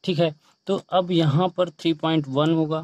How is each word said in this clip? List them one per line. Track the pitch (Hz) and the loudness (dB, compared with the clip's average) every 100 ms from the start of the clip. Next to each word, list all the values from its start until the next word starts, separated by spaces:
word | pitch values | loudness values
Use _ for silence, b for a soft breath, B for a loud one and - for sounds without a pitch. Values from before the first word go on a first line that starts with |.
ठीक | - 165 | -4 0
है। | 165 151 b b - | 0 -2 b b -6
तो | 190 - | -6 0
अब | 180 180 | -2 0
यहाँ | 175 160 143 185 | 2 2 2 0
पर | - 180 | 0 -4
थ्री | - 170 | -2 -4
पॉइंट | 156 160 160 143 | -2 0 0 0
वन | 131 151 | 0 2
होगा। | 160 156 160 | 0 0 -4